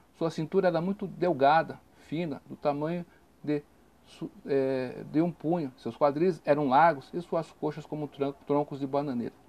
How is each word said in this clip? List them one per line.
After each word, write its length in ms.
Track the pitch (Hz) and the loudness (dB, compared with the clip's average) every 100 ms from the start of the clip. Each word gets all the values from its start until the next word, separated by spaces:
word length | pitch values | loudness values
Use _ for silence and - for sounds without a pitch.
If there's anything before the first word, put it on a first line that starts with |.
| _ - | _ -4
Sua 140 | 160 | -4
cintura 380 | 156 156 190 185 | -2 -2 0 2
era 140 | 165 | 2
muito 260 | 175 202 190 | -2 -4 -8
delgada, 720 | 147 175 151 135 156 160 123 _ _ | -2 -2 4 6 6 2 -4 _ _
fina, 420 | - 147 175 131 - | -8 -6 -4 -8 -12
do 120 | 135 | -6
tamanho 480 | 151 143 151 175 175 _ _ _ | -2 -2 -2 -6 -8 _ _ _
de 220 | - 147 - _ _ _ _ | -4 -4 -4 _ _ _ _
su-, 240 | - 160 - - | -14 -14 -12 -4
é, 580 | 139 135 131 127 - 107 | 0 0 -2 -4 -8 -4
de 100 | 147 | 0
um 100 | 170 | 0
punho. 400 | 160 147 175 143 - | 0 -2 -2 -2 -8
Seus 180 | - 117 | -10 0
quadris 460 | 147 143 185 160 - | 2 2 0 0 2
eram 220 | 147 147 | 2 4
largos 420 | 131 170 143 - | 6 6 4 -4
e 80 | 175 | -10
suas 300 | 170 175 160 | -4 -4 -4
coxas 340 | - 151 147 147 | -6 -6 -6 -8
como 220 | 151 147 | -8 -8
tran-, 260 | - 139 139 - | -4 -4 -4 -2
troncos 340 | 147 147 139 | 0 0 -4
de 80 | 139 | -4
bananeira. 460 | 139 147 123 113 - | -2 -2 -2 -4 -8